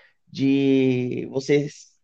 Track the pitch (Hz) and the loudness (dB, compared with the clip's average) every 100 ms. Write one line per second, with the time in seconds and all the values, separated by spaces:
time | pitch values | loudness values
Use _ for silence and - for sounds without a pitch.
0 | _ _ _ - 135 139 139 135 131 127 | _ _ _ -4 0 2 2 2 2 0
1 | 123 123 - 123 139 143 143 - - _ | -4 -6 -6 -8 0 0 0 -10 -20 _